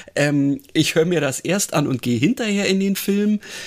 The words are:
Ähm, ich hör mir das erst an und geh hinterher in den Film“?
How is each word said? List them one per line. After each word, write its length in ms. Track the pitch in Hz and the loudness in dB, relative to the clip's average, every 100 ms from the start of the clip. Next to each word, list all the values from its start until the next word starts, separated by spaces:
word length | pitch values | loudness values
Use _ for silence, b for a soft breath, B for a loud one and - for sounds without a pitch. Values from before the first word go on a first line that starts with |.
| B | B
Ähm, 480 | - 147 143 139 139 - | -2 2 2 2 0 -2
ich 220 | 160 151 | 0 2
hör 100 | 170 | 2
mir 160 | 165 170 | 2 2
das 180 | 143 - | 0 -2
erst 360 | 143 196 - | -2 -2 0
an 120 | 156 143 | -2 0
und 140 | 131 | -2
geh 160 | 120 120 | 0 2
hinterher 500 | 151 269 220 202 196 | 2 0 -2 0 0
in 140 | 190 | 2
den 160 | 196 190 | 0 0
Film“? 440 | - 202 208 208 B B | 0 0 2 0 B B